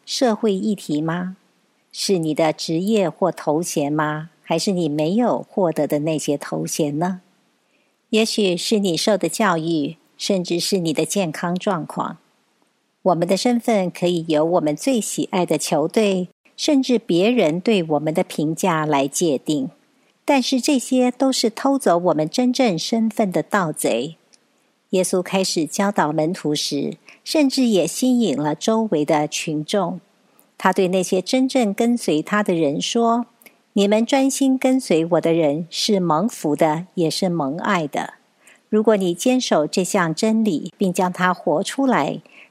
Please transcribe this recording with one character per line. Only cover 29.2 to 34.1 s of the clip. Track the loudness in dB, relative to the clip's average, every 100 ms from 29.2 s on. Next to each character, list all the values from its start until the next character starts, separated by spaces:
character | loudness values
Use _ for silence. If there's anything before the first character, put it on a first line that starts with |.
| 0
群 | -4 -4 -6
众。 | -2 -2 -2 -4 -12 _ _ _ _ -4
他 | 0
对 | 2 2
那 | 0
些 | 0 -2
真 | 0 0 2
正 | 2 0
跟 | 0 0 0
随 | 0 -2
他 | 0 0
的 | 0
人 | 2 2 0
说 | -2 0 2 2 -2 _ -20 _ _
：“你 | 0 2
们 | 2
专 | 2